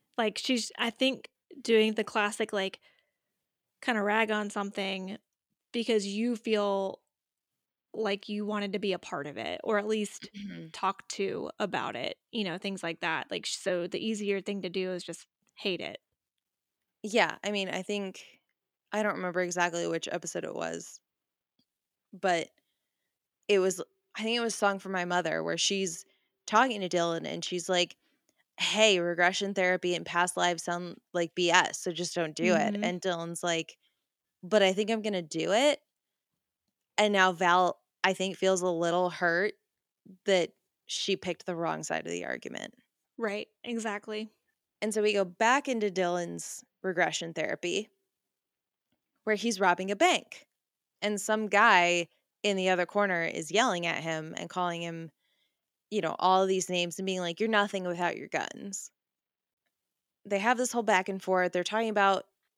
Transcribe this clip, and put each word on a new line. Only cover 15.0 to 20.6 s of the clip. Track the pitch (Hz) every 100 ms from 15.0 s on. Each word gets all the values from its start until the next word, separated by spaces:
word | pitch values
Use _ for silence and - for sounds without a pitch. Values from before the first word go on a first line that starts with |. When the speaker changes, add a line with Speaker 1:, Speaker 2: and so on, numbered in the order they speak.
Speaker 1:
just | 175 165 - _ _
hate | - 202 175
it. | 78 - _ _ _ _ _ _ _ _ _ _
Speaker 2:
Yeah, | 208 220 165 -
I | 202
mean, | 208 190
I | 180
think, | 185 208 196 - - _ _ _ _ _ _
I | 208
don't | 208 180
remember | 180 175
exactly | 180 180 175 170 170
which | 165 -
episode | 170 165 175
it | -
was, | -